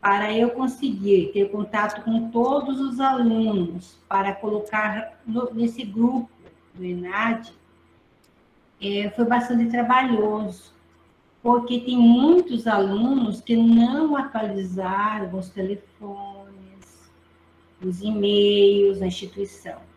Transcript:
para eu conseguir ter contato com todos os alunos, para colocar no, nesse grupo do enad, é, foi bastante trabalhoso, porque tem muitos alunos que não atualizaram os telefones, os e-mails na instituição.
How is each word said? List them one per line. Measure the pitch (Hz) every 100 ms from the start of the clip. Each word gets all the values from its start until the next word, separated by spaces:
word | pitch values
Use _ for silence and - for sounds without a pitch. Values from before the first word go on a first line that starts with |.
| 208
para | 202 214
eu | 220 240
conseguir | 247 262 - 269 196 196 196 165
ter | 202 196
contato | 208 202 214 214 -
com | 226 226 226
todos | 233 247 285 262 269
os | 269 240
alunos, | 269 254 233 226 220 202 170 175 - _ _
para | 196 196
colocar | 190 208 208 208 214 214 202 226 - 226
no, | 226 247
nesse | 226 233 240
grupo | 220 202 233 262 233 _ - _ _
do | 180
enad, | 180 180 180 196 226 226 - - _ _ _ _ _ _ _ _ _ _ _ _
é, | 202 202 208
foi | 220
bastante | 233 240 240 233 233
trabalhoso, | 240 233 254 262 220 208 208 202 180 - _ _ _ _ _ _ _
porque | 240 240 233 247
tem | 247 247
muitos | 233 240 285 359 349 233 226
alunos | 202 196 202 240 269 220 196
que | - 233
não | 226 233 240 277 311 285
atualizaram | - 220 214 196 185 180 185 196 214 214 180 185
os | 180
telefones, | 202 190 202 _ _ 202 196 202 196 196 196 190 196 196 _ _ _ _ _ _ _ _ _
os | 185 180
e-mails | 208 214 202 202 202 202 202 202 202 196
na | 185
instituição. | 180 185 202 196 - 170 - -